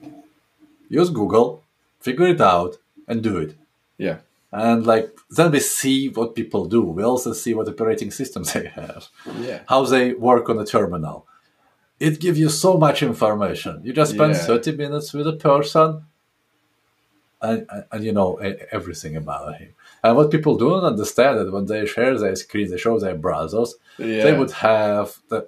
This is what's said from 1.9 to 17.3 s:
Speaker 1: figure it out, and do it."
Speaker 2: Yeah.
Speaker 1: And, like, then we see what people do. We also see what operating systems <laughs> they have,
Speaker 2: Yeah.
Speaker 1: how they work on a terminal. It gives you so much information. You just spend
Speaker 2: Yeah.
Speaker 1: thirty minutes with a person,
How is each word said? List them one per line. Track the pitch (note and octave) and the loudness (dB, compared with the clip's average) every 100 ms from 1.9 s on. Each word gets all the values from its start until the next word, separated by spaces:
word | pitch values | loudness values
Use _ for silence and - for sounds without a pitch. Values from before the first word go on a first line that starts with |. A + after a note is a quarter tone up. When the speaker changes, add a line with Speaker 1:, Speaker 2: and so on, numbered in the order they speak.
| _ | _
Speaker 1:
figure | D#3 C3 F3+ | -4 2 2
it | D3+ | 4
out, | G2+ F2 F2+ - _ _ - | 4 4 0 -8 _ _ -8
and | A#2 | -4
do | G#2+ F2+ | -2 -2
it." | D#2 - _ _ _ - | -6 -10 _ _ _ -8
Speaker 2:
Yeah. | F#2+ D#2+ _ _ _ | -6 -6 _ _ _
Speaker 1:
And, | G#2 A2+ A#2 A2+ | -2 0 2 4
like, | A2 A2 - _ | 2 2 -10 _
then | - E3+ | 2 4
we | C#3+ | 2
see | - - C3+ C3+ C3+ | 0 -2 0 0 0
what | A2+ A#2 - | -4 -4 -6
people | - G#2 F2 | -4 -4 0
do. | A2+ | 0
We | F#2 E2 | 0 0
also | A2+ B2 B2 | 0 0 -4
see | A2 A#2 | -6 -4
what | A2 G#2+ | -4 -4
operating | - A2 G#2+ G#2 | -4 -2 -2 -4
systems | - C3 - D#2+ | -8 -10 -8 -6
<laughs> | |
they | - - | -6 -8
have, | - - - - _ - - | -12 -16 -16 -20 _ -16 -10
Speaker 2:
Yeah. | B2 G#2+ - | -10 -10 0
Speaker 1:
how | C3 | 0
they | B2+ C3 B2 | 4 4 2
work | B2 A#2 A#2+ A#2 | 2 4 4 2
on | A2+ | -2
a | G#2 | 0
terminal. | A2+ F#2+ F2 D#2 D2+ - _ _ _ _ _ _ - | 0 0 -4 -8 -10 -18 _ _ _ _ _ _ -4
It | D#3 D3+ | -2 0
gives | F3 D3+ | 0 2
you | D#3 | 2
so | - F#3+ F3 | 2 4 4
much | D3+ C#3 | 4 2
information. | C3+ A2+ A2 G#2+ F#2+ D#2 - D#2+ | -2 0 0 0 -2 -4 -10 -12
You | A#2 | -4
just | C3 D3+ | 0 0
spend | - D#3 | 2 2
Speaker 2:
Yeah. | D3 - | 2 2
Speaker 1:
thirty | A#2 D#3+ | 0 0
minutes | D3+ C#3+ D3 D3 | -4 -6 -6 -6
with | C#3+ D3+ | -6 -4
a | |
person, | D#3 D#3 C#3+ D3 D#3+ D#3+ D#3 - _ _ _ _ _ _ _ _ _ _ _ _ | 0 2 2 2 2 2 0 -14 _ _ _ _ _ _ _ _ _ _ _ _